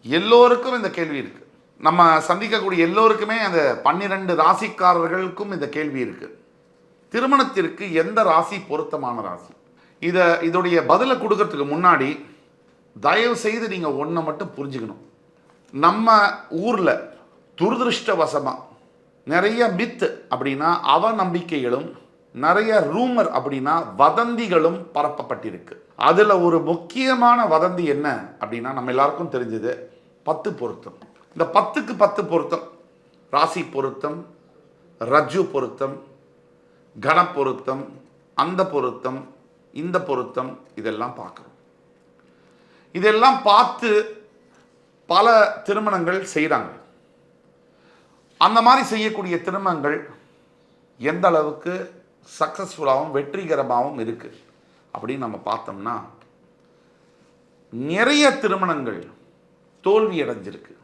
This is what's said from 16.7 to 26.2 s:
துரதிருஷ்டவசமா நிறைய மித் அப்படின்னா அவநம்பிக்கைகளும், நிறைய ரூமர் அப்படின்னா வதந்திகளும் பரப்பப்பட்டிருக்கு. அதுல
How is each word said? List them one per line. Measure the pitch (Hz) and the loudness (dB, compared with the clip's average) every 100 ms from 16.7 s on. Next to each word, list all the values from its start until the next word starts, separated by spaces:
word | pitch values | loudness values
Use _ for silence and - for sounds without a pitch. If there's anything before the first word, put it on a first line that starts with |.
| 220 165 - - - _ _ _ - | 0 2 0 -4 -20 _ _ _ -4
துரதிருஷ்டவசமா | 185 240 247 - - 185 151 143 135 - - - _ _ _ _ - | -2 0 -2 -2 -2 0 0 -2 -4 -8 -16 -20 _ _ _ _ -2
நிறைய | 165 202 226 233 | 0 2 2 0
மித் | 180 233 - 175 - - | 0 -6 -2 -4 -4 -8
அப்படின்னா | 127 139 135 160 175 - 156 | -4 -4 -2 -2 0 2 4
அவநம்பிக்கைகளும், | 214 214 185 170 170 151 123 127 165 - _ _ _ | 2 0 -2 -2 -4 -4 -2 -2 -4 -16 _ _ _
நிறைய | - 151 190 220 214 147 | -2 2 2 4 2 2
ரூமர் | 175 254 240 175 131 | -2 0 0 0 -2
அப்படின்னா | 135 135 135 165 123 95 | -4 -4 0 -2 -2 2
வதந்திகளும் | 143 214 240 233 226 170 160 185 - | 4 4 -2 -2 0 2 2 -2 -6
பரப்பப்பட்டிருக்கு. | - 147 - - 127 107 90 - - _ - | -4 -4 -6 -10 -8 -8 -12 -18 -20 _ 0
அதுல | 131 175 | 4 6